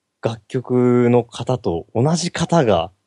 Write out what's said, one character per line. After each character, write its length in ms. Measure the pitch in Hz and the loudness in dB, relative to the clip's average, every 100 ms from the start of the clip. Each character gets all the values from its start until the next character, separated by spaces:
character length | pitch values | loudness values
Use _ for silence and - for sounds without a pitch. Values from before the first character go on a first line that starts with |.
| _ _ | _ _
楽 240 | 117 113 _ | -6 -6 _
曲 600 | 131 - 123 123 123 120 | -10 -2 0 2 4 4
の 140 | 120 | 2
方 340 | 117 - 120 127 | 0 -8 -6 -4
と 300 | 98 82 - | -4 -6 -6
同 220 | 113 147 165 | -2 0 0
じ 160 | 170 | -4
方 340 | - 175 170 117 | -6 0 2 4
が 260 | 87 87 _ | 2 0 _